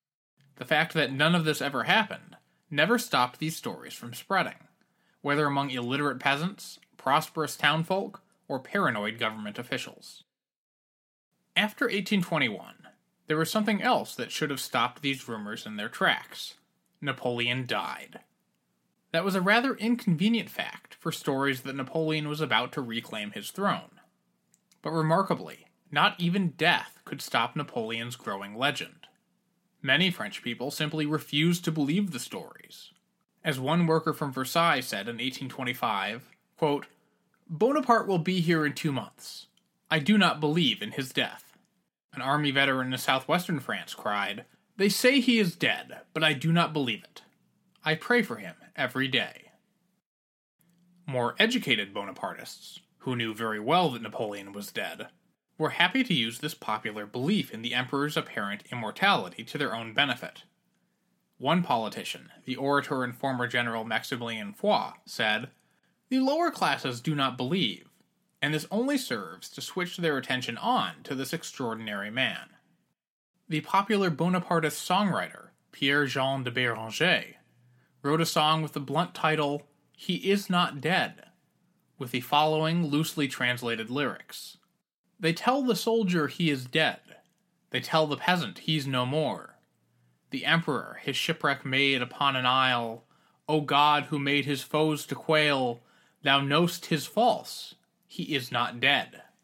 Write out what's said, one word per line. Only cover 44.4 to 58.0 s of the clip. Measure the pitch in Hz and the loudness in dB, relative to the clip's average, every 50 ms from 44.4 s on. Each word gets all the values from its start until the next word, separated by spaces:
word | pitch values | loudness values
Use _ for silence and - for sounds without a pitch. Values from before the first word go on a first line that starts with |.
| - _ _ _ _ _ - | -12 _ _ _ _ _ -2
"They | - 196 | 2 2
say | 208 196 - - 247 277 277 | 2 2 4 4 6 6 6
he | 240 262 233 | 4 6 4
is | 226 202 170 - | 4 4 2 0
dead, | - 143 113 101 - - - - - - _ - | 0 0 0 0 -2 -6 -12 -16 -20 -16 _ -2
but | 156 160 | 2 2
I | 156 | 2
do | 147 127 156 160 160 | 2 2 2 4 4
not | 170 165 147 | 4 4 2
believe | 156 147 135 120 107 - - | 2 0 0 0 -2 -4 -8
it. | - - - - _ _ _ _ _ _ _ _ _ _ _ - | -18 -20 -20 -20 _ _ _ _ _ _ _ _ _ _ _ -2
I | 156 160 | -2 -2
pray | 160 - - 240 247 | -2 0 2 2 2
for | - - 113 | 2 0 -4
him | 104 98 85 - _ - - - | -10 -10 -14 -14 _ -20 -14 -6
every | - 135 123 - 131 135 131 | -4 -4 -2 0 0 0 2
day." | 131 117 95 - - - - - _ _ _ _ _ _ _ _ _ _ _ _ _ _ _ _ _ _ _ _ _ _ _ _ _ _ _ _ _ _ - | 2 0 0 -2 -6 -16 -20 -20 _ _ _ _ _ _ _ _ _ _ _ _ _ _ _ _ _ _ _ _ _ _ _ _ _ _ _ _ _ _ -10
More | - 127 127 117 117 - | -4 -2 0 0 0 2
educated | - 214 226 254 240 - 139 120 104 101 98 101 | 2 2 4 2 0 2 2 2 2 2 -4 -6
Bonapartists, | 104 101 95 90 - - 92 87 - - - - - - - - - _ _ _ _ | -8 -8 -8 -8 -6 -6 -6 -6 -8 -12 -16 -16 -16 -18 -18 -20 -20 _ _ _ _
who | - 131 123 | -6 -4 -2
knew | 120 117 110 107 | -2 -2 -4 -4
very | 107 117 110 107 104 | -4 -4 -4 -4 -2
well | 107 131 160 180 175 147 | 0 2 4 4 4 2
that | 120 110 | 0 -4
Napoleon | 113 104 - - 113 104 104 98 98 101 98 | -8 -8 -6 -6 -6 -6 -6 -10 -12 -12 -12
was | 101 101 - | -12 -10 -8
dead, | - 113 98 85 82 - 107 - _ _ _ _ _ _ _ _ _ | -6 -6 -4 -6 -6 -8 -12 -14 _ _ _ _ _ _ _ _ _
were | - 156 139 | -4 -4 -2
happy | - - - 185 - 262 247 | 2 2 2 2 4 0 0
to | - 175 | 2 0
use | 123 113 117 117 - | 0 0 -2 -4 -6
this | 151 151 - | -8 -8 -8
popular | - - - 107 107 - 107 104 107 104 | -6 -6 -6 -4 -4 -4 -8 -8 -8 -10
belief | 104 - 123 127 165 214 196 127 - - | -8 -6 -2 0 2 2 0 0 -4 -8
in | 110 | -8
the | 113 120 120 | -6 -4 -2
emperor's | 123 127 123 143 139 | -2 -2 -2 -2 -2